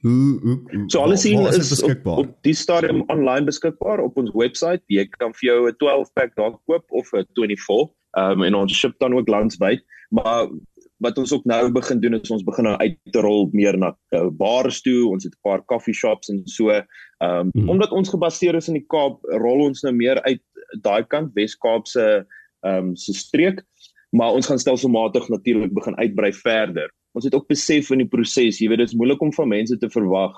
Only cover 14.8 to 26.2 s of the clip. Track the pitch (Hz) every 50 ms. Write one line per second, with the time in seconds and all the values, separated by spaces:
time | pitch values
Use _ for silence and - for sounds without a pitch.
14.8 | - 131 127 123 120 113 95 95 98 90 - _ _ 104 98 95 - _ 127 117
15.8 | - - 107 - - 113 107 - - - 104 98 92 - - - 117 107 107 104
16.8 | - _ _ - - - _ _ 82 87 87 87 90 95 - - 107 - 170 190
17.8 | 214 208 - 185 190 190 - 180 175 165 160 - - 175 165 165 160 - 165 151
18.8 | 135 _ - 156 143 139 - - _ - - 110 110 117 127 139 147 143 135 -
19.8 | - 139 123 120 117 123 131 - - 131 135 120 _ _ _ - - _ - 104
20.8 | 101 107 101 110 113 _ - 147 160 147 110 101 104 107 - _ - 117 113 113
21.8 | 107 - - 127 113 107 107 101 95 _ - - - _ _ _ - 95 95 92
22.8 | 92 92 90 90 - - 98 - - - - 147 165 190 190 190 - _ _ _
23.8 | _ - _ _ _ _ - 117 117 117 107 127 127 - 147 127 - 139 131 123
24.8 | - 127 120 113 113 110 98 127 117 - 117 98 - 123 117 107 107 95 98 98
25.8 | - - - - 120 110 101 98